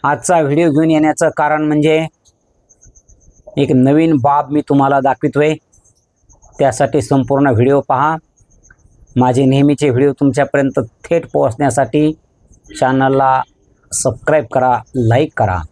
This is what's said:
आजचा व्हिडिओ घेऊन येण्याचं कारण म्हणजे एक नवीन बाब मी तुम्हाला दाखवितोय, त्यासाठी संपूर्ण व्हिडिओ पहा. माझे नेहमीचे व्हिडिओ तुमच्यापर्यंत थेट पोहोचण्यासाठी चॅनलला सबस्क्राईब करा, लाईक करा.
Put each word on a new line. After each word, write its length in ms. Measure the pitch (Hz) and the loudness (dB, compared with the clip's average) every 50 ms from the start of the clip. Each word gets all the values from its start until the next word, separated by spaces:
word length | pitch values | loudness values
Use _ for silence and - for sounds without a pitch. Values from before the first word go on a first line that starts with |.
आजचा 380 | - 139 147 117 - - 180 165 | -2 -2 -4 -2 -2 0 0 0
व्हिडिओ 300 | 156 139 143 156 170 165 | 2 0 0 0 0 2
घेऊन 200 | 139 151 160 160 | 2 2 2 2
येण्याचं 380 | 160 156 156 151 147 - 170 156 | 2 2 2 0 0 0 -2 -2
कारण 360 | - - 156 147 151 156 151 | 0 0 -2 0 0 0 0
म्हणजे 420 | 151 151 151 151 160 156 156 160 160 _ _ _ _ _ _ _ _ _ _ _ _ _ _ _ - _ _ _ _ - _ _ _ _ _ _ - - | 0 0 0 2 2 2 0 -2 -4 _ _ _ _ _ _ _ _ _ _ _ _ _ _ _ -20 _ _ _ _ -20 _ _ _ _ _ _ -10 -4
एक 120 | 147 143 - - | -4 -2 0 2
नवीन 420 | 127 127 135 143 156 165 165 160 | 2 2 4 2 2 2 2 0
बाब 340 | 135 117 143 143 147 143 131 | 0 0 0 0 0 -2 -2
मी 100 | 143 151 | -4 -4
तुम्हाला 400 | 139 - 147 139 135 135 143 139 | -2 0 0 0 2 2 0 0
दाखवितोय, 540 | 131 135 127 - - 147 - 139 147 156 156 156 _ _ _ _ _ _ _ _ _ _ _ _ _ _ _ _ _ _ _ - | 0 0 -2 -2 -4 -4 0 0 0 0 -2 -4 _ _ _ _ _ _ _ _ _ _ _ _ _ _ _ _ _ _ _ 0
त्यासाठी 440 | 139 135 117 - 147 131 - 147 | 0 0 0 0 -2 0 0 -4
संपूर्ण 440 | 120 - 143 135 127 113 139 139 143 | -2 0 0 0 0 0 0 0 2
व्हिडिओ 340 | 139 123 107 120 135 139 143 | 2 2 2 2 2 2 0
पहा. 360 | 135 - 139 127 143 151 160 160 _ _ _ _ _ _ _ _ _ _ - _ _ _ _ _ - _ - | 0 -2 -2 0 0 -2 -2 -4 _ _ _ _ _ _ _ _ _ _ -20 _ _ _ _ _ -20 _ -2
माझे 280 | 123 127 127 123 131 139 | 0 0 2 2 2 2
नेहमीचे 460 | 131 135 139 139 147 147 - 147 143 | 2 2 2 2 2 2 0 0 0
व्हिडिओ 220 | 120 123 139 143 | 0 2 0 0
तुमच्यापर्यंत 680 | 135 _ 147 139 120 143 139 - - 143 135 135 135 143 123 - _ _ - - | 0 _ -2 0 0 0 -2 0 0 -2 -2 0 -2 -4 -6 -6 _ _ -6 -2
थेट 160 | 170 170 165 - | -2 -2 -2 -2
पोहोचण्यासाठी 800 | - 147 143 131 113 - 147 135 117 143 135 117 - 151 151 151 156 _ _ _ _ _ _ _ _ _ _ - - - | -2 -2 -2 -2 -2 -2 -2 -2 0 -2 -2 0 0 0 0 0 -2 _ _ _ _ _ _ _ _ _ _ -20 -6 -2
चॅनलला 600 | 135 127 131 135 135 135 135 135 135 135 131 131 - _ _ _ _ _ _ _ _ _ | -2 0 0 0 0 0 2 2 2 2 0 -2 -4 _ _ _ _ _ _ _ _ _
सबस्क्राईब 520 | - - - - 110 - - - 151 156 139 | -10 -4 -4 -4 -6 -4 -4 0 0 0 -2
करा, 340 | 110 - 131 127 127 123 110 110 _ - | -2 -4 -2 0 0 0 -2 -4 _ -6
लाईक 380 | 131 117 110 117 131 156 156 _ | -2 0 2 2 0 0 -2 _
करा. 220 | - 117 98 92 87 80 - | -4 -2 -2 -2 -6 -8 -12